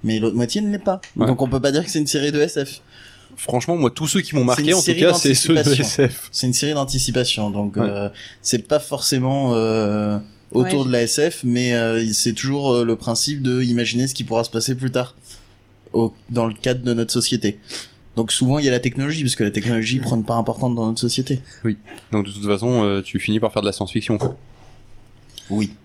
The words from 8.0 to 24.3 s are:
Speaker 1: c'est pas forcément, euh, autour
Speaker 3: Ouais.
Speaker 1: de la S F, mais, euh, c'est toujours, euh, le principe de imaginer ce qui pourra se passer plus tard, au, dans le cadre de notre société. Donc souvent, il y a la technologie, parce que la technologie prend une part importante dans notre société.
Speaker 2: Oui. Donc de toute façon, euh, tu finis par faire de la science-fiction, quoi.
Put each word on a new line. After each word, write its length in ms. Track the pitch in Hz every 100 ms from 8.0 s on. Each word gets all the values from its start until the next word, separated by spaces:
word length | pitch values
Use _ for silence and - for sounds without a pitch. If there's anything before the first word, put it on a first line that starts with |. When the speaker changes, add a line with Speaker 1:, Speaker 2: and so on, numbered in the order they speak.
| 101 - - -
Speaker 1:
c'est 240 | - 123 -
pas 100 | 151
forcément, 760 | 147 139 - 135 131 139 131 117
euh, 640 | 110 110 104 104 104 104 - - -
autour 300 | - 127 151
Speaker 3:
Ouais. 60 | 131
Speaker 1:
de 40 |
la 100 | 123
S 180 | 113 - 156
F, 80 | -
mais, 300 | 127 120 123
euh, 320 | 120 113 113 113
c'est 200 | 104 120
toujours, 380 | 107 131 139 139
euh, 100 | 120 117
le 100 | 110
principe 460 | - 117 - 147
de 220 | 131 123
imaginer 420 | 123 120 113 117 131
ce 80 |
qui 100 | -
pourra 200 | 104 113
se 80 | 113
passer 240 | 117 120 127
plus 160 | 131
tard, 240 | 127 123 - - - - - _ _ -
au, 200 | - 113 - -
dans 160 | 120 113
le 80 |
cadre 300 | 107 - 127
de 100 | 120
notre 180 | 117 113
société. 460 | 123 - 120 104 104 - - - - - -
Donc 160 | 113
souvent, 280 | - 127 147
il 60 | 139
y 20 |
a 40 |
la 80 | 120
technologie, 440 | 120 135 139 160
parce 120 | 131 -
que 80 |
la 60 | 104
technologie 500 | 107 117 117 113 127
prend 160 | - 120
une 80 | 107
part 120 | 117
importante 380 | 113 110 127 117
dans 100 | 110
notre 140 | 113
société. 400 | 120 - 127 131 - - 113
Speaker 2:
Oui. 120 | 104 - - -
Donc 160 | 107 98
de 40 |
toute 140 | 101 104
façon, 380 | 101 120 123
euh, 180 | 104 98
tu 180 | 98 -
finis 200 | - 107
par 120 | 113
faire 120 | -
de 40 | 101
la 40 |
science-fiction, 460 | - 98 110 - 107
quoi. 160 | 131